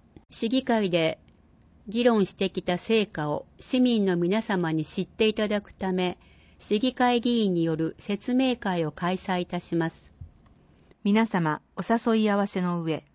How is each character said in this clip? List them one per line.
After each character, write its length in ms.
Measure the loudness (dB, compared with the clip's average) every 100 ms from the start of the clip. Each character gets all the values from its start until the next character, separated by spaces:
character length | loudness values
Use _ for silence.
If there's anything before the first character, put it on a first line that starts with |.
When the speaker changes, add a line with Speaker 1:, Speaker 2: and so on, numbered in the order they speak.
| _ -20 _
Speaker 1:
市 200 | -6 -2
議 160 | -2
会 260 | 0 0 2
で 300 | 2 0 -2 -14 _ _ _ _ _ -8
議 160 | 2
論 240 | 4 4 2
し 60 |
て 180 | 0 -4
き 140 | -4
た 140 | -2 -4
成 280 | 2 0 0
果 240 | -4 -4
を 160 | -4 -6 -18
市 180 | -2 2
民 260 | 4 4
の 120 | 2 2
皆 260 | 2 0
様 300 | 0 -2 0
に 120 | -2
知 180 | -4 -6
っ 40 | -6
て 220 | 0 0
い 60 |
た 120 | 0 -2
だ 140 | -2
く 120 | -6
た 200 | -8 -4
め、 260 | 0 -2 -4 -16 -20 -20 -16
市 220 | -2 0
議 120 | 0
会 280 | 2 2 2
議 240 | 2 2
員 100 | 2
に 80 | 2
よ 140 | 0 0
る 180 | -4 -6
説 340 | -8 -6 0
明 220 | 0 2 0
会 280 | -2 -2
を 60 | -2
開 260 | -2 -4 -2
催 240 | -2 -4
い 60 | -2
た 140 | -6
し 160 | -4 -2
ま 120 | -2
す。 240 | -4 -20 -20 -20 -20 -20 -20 _ _ _ _
Speaker 2:
皆 220 | 2 2 2
様、 360 | 0 0 -2 _ -10
お 60 |
誘 400 | -2 0 2 2
い 60 | 2
合 100 | 2
わ 100 | 0
せ 120 | -2
の 220 | -2 -2
上、 220 | -2 -4 -6